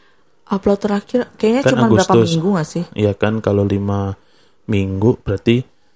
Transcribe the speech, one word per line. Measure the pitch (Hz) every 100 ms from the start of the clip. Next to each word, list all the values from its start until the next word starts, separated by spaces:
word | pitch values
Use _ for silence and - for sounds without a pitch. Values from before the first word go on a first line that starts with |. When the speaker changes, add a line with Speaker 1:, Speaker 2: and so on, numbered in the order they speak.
| _ _ _ _ -
Speaker 1:
Upload | 196 202 202
terakhir | 208 202 - 247 233
kayaknya | - 214 247
Speaker 2:
Kan | 262
Speaker 1:
cuma | 240 226
berapa | 196 185
Speaker 2:
Agustus. | 185 170
Speaker 1:
minggu | 165 175
nggak | 190 151
sih? | 170 170
Speaker 2:
Iya | - 104
kan, | 98 104 110
kalau | 107 101
lima | 101 98 101 101 98 95 _ _ _ _
minggu | - 101 98 95 110 -
berarti | - 98 - 120 - _ _